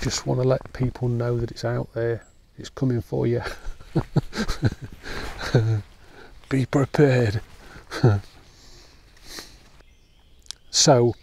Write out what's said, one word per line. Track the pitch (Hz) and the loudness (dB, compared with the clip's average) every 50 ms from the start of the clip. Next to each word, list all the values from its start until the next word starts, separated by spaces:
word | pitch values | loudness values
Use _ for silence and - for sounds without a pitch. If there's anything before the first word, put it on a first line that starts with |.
just | - 135 - - - 135 | -4 -4 -4 -4 -4 -2
wanna | 135 127 127 | -2 0 2
let | 131 131 131 - - - | 2 2 0 -2 -8 -4
people | - 131 123 - - 127 123 | -2 -2 -2 -2 -2 -2 -2
know | 120 117 117 120 120 117 | -2 0 -2 -2 -2 -2
that | 117 117 | -2 -4
it's | - - - | -6 -6 -4
out | 117 120 127 123 - - | -4 -2 -2 -4 -6 -4
there. | 113 117 117 117 113 - - - - - _ _ - | -4 -2 -2 -2 -4 -6 -14 -20 -20 -20 _ _ -18
It's | - - | -18 -16
coming | - - 135 131 123 117 | -6 -2 0 0 0 0
for | - - - 135 127 | -2 -2 -2 -2 0
you. | 117 120 117 - - - - - - - - - - - | 0 0 0 -2 -6 -10 -8 -8 -8 -8 -8 -14 -4 -4
<laughs> | 156 - - - 143 - - - - 214 - - - - 113 - - - - - - - - - - - - - - - - - 127 110 113 113 104 101 - - - - - - - - - - - - - | -4 -4 0 -2 -2 -2 -2 -4 -4 -4 -4 -4 0 0 -2 -2 -2 -10 -14 -16 -14 -12 -10 -8 -8 -8 -8 -10 -8 -8 0 2 2 2 2 0 -2 -2 -8 -16 -20 -20 -20 -20 -20 -20 -20 -20 -20 -8 -2
Be | - 135 127 | 0 0 0
prepared. | - - 143 135 - - - 147 139 127 123 120 107 98 110 - - - - - - - - - - - - | 2 2 0 0 2 4 4 6 6 6 4 2 2 0 -2 -6 -8 -16 -20 -20 -20 -20 -20 -16 -12 -4 2
<laughs> | - 120 101 98 - - - - - - - - - - - - - - - - - - - - - - - - - - - - - - - - - - - _ _ _ _ - - - - - - - - - - - - | 4 4 4 4 0 -6 -16 -20 -20 -20 -20 -20 -20 -20 -20 -20 -20 -20 -20 -20 -20 -20 -20 -20 -20 -18 -16 -16 -16 -18 -20 -20 -20 -20 -20 -20 -20 -20 -20 _ _ _ _ -20 -20 -20 -20 -20 -18 -18 -18 -18 -16 -4 0
So, | - - 156 139 120 120 120 113 - | 2 6 6 6 6 6 4 0 -2